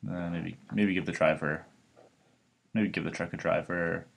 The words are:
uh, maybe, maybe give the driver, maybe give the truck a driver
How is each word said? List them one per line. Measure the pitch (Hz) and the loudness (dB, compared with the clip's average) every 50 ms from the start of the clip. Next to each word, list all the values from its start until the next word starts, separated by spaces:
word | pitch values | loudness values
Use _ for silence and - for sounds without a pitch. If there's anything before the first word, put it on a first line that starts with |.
| - 104 | -8 -8
uh, | 92 87 87 85 | -6 -6 -4 -4
maybe, | 85 85 85 87 87 - - - | -4 -4 -4 -6 -8 -12 -12 -6
maybe | - 104 104 101 92 | 2 2 4 4 4
give | 92 85 - | 2 0 -2
the | |
driver, | 85 - - 78 80 78 82 73 76 80 - - _ _ _ _ _ - - - _ _ _ _ _ _ _ _ _ _ _ _ _ | 0 4 4 4 4 4 0 -2 -2 -2 -6 -12 _ _ _ _ _ -20 -20 -20 _ _ _ _ _ _ _ _ _ _ _ _ _
maybe | 113 104 101 | 0 2 2
give | 87 92 82 | 0 -2 -4
the | 82 | -4
truck | 82 - 85 85 - | -4 -4 -6 -6 -6
a | 80 | -4
driver | - 85 82 80 80 - 90 87 85 85 85 85 - - _ | 0 2 2 2 0 -2 -2 -2 0 0 -2 -4 -6 -10 _